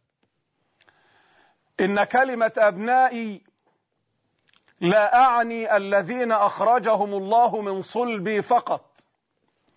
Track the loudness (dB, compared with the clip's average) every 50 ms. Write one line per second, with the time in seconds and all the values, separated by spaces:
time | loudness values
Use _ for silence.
0 | _ _ _ _ _ _ _ _ _ _ _ _ _ _ _ _ _ _ _ _
1 | _ _ _ _ _ _ _ _ _ _ _ _ _ _ _ -2 -2 0 0 0
2 | -2 0 2 0 0 0 0 -2 -2 -2 0 2 2 2 2 -2 -4 0 2 2
3 | 2 2 0 -4 -8 -10 -10 -14 _ _ _ _ _ _ _ _ _ _ _ _
4 | _ _ _ _ _ _ _ _ _ _ _ _ _ _ _ _ 0 2 4 4
5 | 4 4 4 4 4 4 4 2 0 -2 -4 -6 -4 -2 -2 -2 0 0 0 0
6 | 0 -2 -4 -4 -2 -2 0 0 0 0 0 0 0 0 0 0 2 0 0 0
7 | -2 -4 -4 -6 -4 0 2 2 2 2 0 -4 -6 -6 -6 -8 -10 -8 -6 -4
8 | -4 -4 -4 -6 -4 -4 -4 -4 0 0 0 0 0 -2 -6 -8 -8 _ _ _
9 | _ _ _ _ _ _ _ _ _ _ _ _ _ _ _